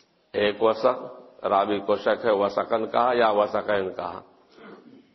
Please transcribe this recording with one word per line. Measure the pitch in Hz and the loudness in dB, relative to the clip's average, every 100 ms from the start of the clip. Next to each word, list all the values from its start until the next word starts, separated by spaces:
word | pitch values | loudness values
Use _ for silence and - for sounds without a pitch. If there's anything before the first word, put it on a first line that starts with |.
| _ _ _ | _ _ _
ایک | 101 104 101 | 0 0 2
وسق، | 110 110 127 127 - - - - 95 | 0 2 0 0 -8 -16 -20 -8 0
راوی | 98 101 101 | 2 2 -2
کو | 101 104 | 0 0
شک | 120 104 117 | 0 0 0
ہے | |
وسقن | 101 101 101 98 113 110 | 2 0 -2 -2 -2 0
کہا | 117 120 | 0 2
یا | 120 113 | 2 2
وسقین | 104 104 107 101 104 95 | 2 2 0 0 -2 -2
کہا، | 90 87 87 - _ _ - - - - - _ | -6 -10 -12 -18 _ _ -20 -20 -20 -20 -20 _